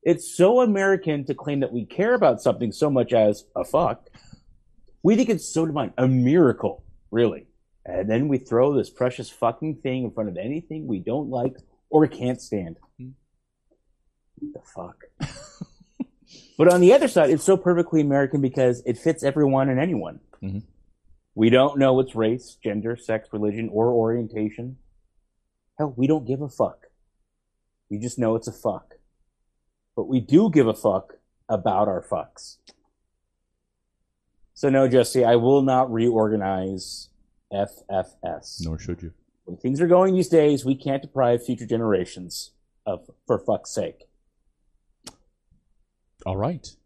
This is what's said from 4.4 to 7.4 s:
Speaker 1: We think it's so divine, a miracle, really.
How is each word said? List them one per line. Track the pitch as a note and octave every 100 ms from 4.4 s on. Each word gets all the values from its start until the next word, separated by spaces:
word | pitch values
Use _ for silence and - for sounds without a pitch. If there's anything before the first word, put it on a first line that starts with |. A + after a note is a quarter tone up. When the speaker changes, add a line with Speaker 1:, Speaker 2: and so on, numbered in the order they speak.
| _ _ _ _ _ _
Speaker 1:
We | E3+ A3
think | A#3+
it's | F#3 -
so | D#3 E3
divine, | D3 A2+ -
a | C3
miracle, | B2+ B2 E3 C#3+ A2 G#2 - - - _
really. | A2 A#2 D#2+